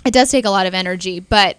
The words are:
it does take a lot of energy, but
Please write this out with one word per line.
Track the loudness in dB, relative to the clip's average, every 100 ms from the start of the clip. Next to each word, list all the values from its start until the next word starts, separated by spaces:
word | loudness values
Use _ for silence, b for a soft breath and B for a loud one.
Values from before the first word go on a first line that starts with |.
it | 0
does | 2 2
take | 0
a | 0
lot | 0 0
of |
energy, | -2 -4 -6 -8 -8
but | -2 2 2